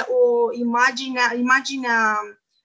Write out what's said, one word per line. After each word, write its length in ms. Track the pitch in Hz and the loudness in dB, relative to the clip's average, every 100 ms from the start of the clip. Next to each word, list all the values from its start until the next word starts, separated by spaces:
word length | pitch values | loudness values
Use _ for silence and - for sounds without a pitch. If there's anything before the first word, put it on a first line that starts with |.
| 254 | 0
o 440 | 254 247 240 233 | 2 2 2 0
imagine, 680 | 240 240 233 254 247 262 247 240 240 | -2 -2 2 0 0 -6 -2 0 0
imaginea, 800 | 247 262 269 277 247 233 220 214 208 202 _ _ | 2 2 0 -6 -2 2 2 0 -6 -16 _ _